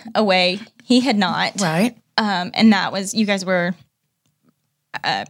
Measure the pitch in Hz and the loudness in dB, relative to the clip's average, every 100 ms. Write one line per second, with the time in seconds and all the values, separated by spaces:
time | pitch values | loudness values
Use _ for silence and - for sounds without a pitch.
0 | - 202 208 185 180 202 - _ - 254 | -4 0 2 2 2 -2 -10 _ 0 2
1 | 254 208 180 165 180 202 175 165 247 - | 2 2 0 0 -4 -2 -2 0 -2 -4
2 | _ - 208 180 180 - 220 196 165 196 | _ -4 -2 -2 -4 2 4 4 0 -6
3 | 190 220 208 196 180 180 175 180 _ _ | -6 -4 -2 -2 -2 -2 -2 -6 _ _
4 | _ _ _ _ _ _ _ _ _ - | _ _ _ _ _ _ _ _ _ -10
5 | - 101 | -6 -6